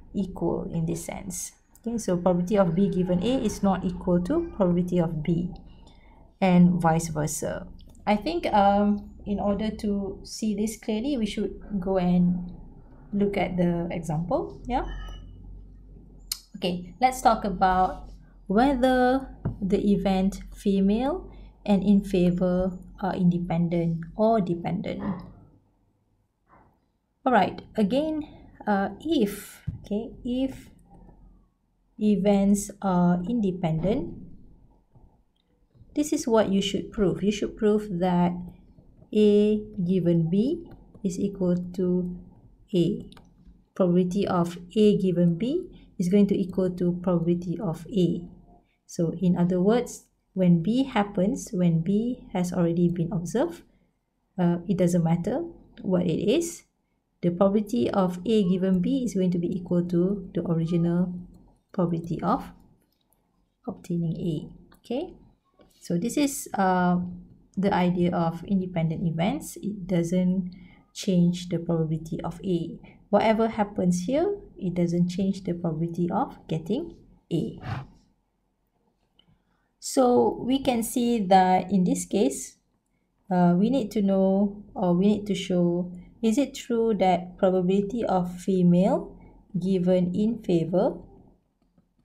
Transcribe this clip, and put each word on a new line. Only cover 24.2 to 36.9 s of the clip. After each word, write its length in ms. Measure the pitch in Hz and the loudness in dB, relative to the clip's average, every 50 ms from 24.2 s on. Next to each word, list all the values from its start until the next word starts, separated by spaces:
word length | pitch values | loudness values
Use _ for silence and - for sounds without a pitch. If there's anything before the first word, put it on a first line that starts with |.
| 214 226 233 220 | 2 2 2 2
dependent. 600 | 175 180 170 170 - 160 170 208 - - - 196 208 202 - - - - - - - - - _ _ _ _ _ _ _ _ _ _ _ _ _ _ _ _ _ _ _ _ _ _ _ _ _ _ _ _ _ _ _ _ _ - | 0 0 -4 -4 -4 -6 -6 -4 -6 -6 -8 -6 -6 -6 -6 -8 -10 -16 -20 -20 -20 -20 -20 _ _ _ _ _ _ _ _ _ _ _ _ _ _ _ _ _ _ _ _ _ _ _ _ _ _ _ _ _ _ _ _ _ 0
All 80 | 262 | 2
right, 300 | 247 196 - - 170 - - - - | 4 4 4 2 -2 -8 -16 -8 -2
again, 500 | 220 208 180 247 277 311 311 311 302 285 - - - - - - - - | 0 0 2 2 0 0 -2 -4 -6 -8 -10 -14 -20 -20 -20 -20 -8 -4
uh, 240 | 214 202 196 202 202 196 - | -2 0 0 0 -4 -6 -8
if, 600 | - 311 330 277 208 202 - - - - - - - - - - - | -6 -2 0 0 0 0 -2 -8 -14 -18 -20 -12 -12 -12 -12 -10 -10
okay, 240 | - 202 214 233 - - - - | -6 -6 -6 -6 -8 -14 -12 -8
if 460 | 240 247 254 269 262 - - - - - - _ _ - - - - - - - - - _ _ _ _ _ _ _ _ _ _ _ _ - | -6 -4 -2 -4 -4 -6 -12 -18 -20 -20 -20 _ _ -20 -20 -20 -20 -20 -20 -20 -20 -20 _ _ _ _ _ _ _ _ _ _ _ _ -2
events 720 | 214 214 208 180 185 208 202 196 196 202 208 202 - - - - | 0 2 2 4 4 4 4 4 4 4 2 2 0 -6 -10 -6
are 400 | - 190 180 175 175 175 175 175 175 208 | -4 0 2 4 4 4 4 2 0 -2
independent, 880 | 247 233 202 185 175 - 175 160 160 160 165 190 233 294 339 339 - - - - - - - - - - - _ _ _ _ _ _ - - _ _ _ _ _ _ _ _ _ _ _ _ _ _ _ - - - | -2 0 0 -2 -2 -2 -2 -2 -2 0 0 0 0 -2 -4 -6 -10 -14 -16 -18 -20 -20 -20 -20 -20 -20 -20 _ _ _ _ _ _ -20 -20 _ _ _ _ _ _ _ _ _ _ _ _ _ _ _ -20 -8 -4
this 180 | 294 294 - | -4 -2 -2
is 140 | 311 311 - | -2 -4 0
what 240 | 240 220 220 - - | 2 2 2 4 2
you 120 | 196 196 | 0 0
should 280 | 196 - - - - - | 0 -2 -4 -6 -6 -8